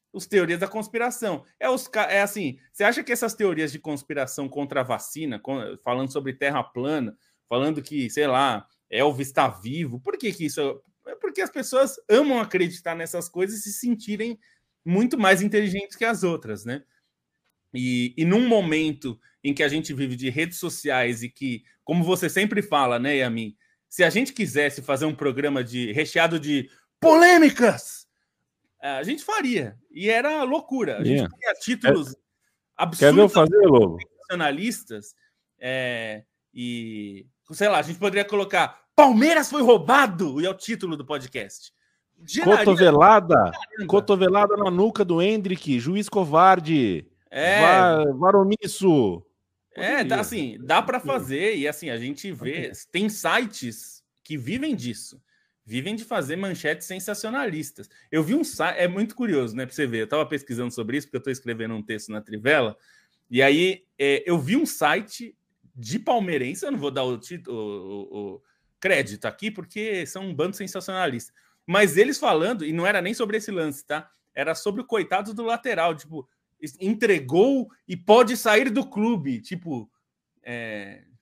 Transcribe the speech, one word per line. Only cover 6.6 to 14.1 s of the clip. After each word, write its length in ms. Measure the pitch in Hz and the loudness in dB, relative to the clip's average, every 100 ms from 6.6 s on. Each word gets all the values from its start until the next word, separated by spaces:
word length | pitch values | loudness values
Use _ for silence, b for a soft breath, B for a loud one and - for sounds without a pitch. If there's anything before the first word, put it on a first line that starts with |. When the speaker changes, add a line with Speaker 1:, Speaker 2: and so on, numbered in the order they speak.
Speaker 1:
plana, 520 | - 123 135 156 110 - _ _ - | -6 -6 -4 -4 -6 -10 _ _ -4
falando 340 | 120 147 151 | -2 0 -4
que, 260 | 120 147 120 | -6 -6 -4
sei 180 | 147 147 | -2 0
lá, 400 | 127 139 107 - _ _ | 2 0 -2 -8 _ _
Elvis 420 | 110 147 131 135 | 0 0 0 -2
tá 160 | - 127 | 0 0
vivo, 540 | 95 107 156 151 123 | -2 -10 -6 -6 -8
por 160 | 381 427 | -8 -6
que 160 | 220 | -6
que 140 | - 151 | -6 -6
isso 140 | 156 | -4
é? 140 | 139 - _ _ - | -6 -6 _ _ -18
É 60 | 466 | -10
porque 260 | 381 392 | -8 -6
as 80 | 370 | -6
pessoas 460 | 294 226 254 269 - - | -6 -2 0 0 -2 2
amam 300 | 226 294 247 | 4 4 0
acreditar 540 | 214 185 175 - 170 | 0 -2 -2 -4 -10
nessas 340 | 165 165 175 170 | -8 -8 -8 -8
coisas 300 | 175 196 214 | -4 -4 -6
e 40 | |
se 100 | 208 | -10
sentirem 680 | - 240 220 208 | -6 -4 -4 -6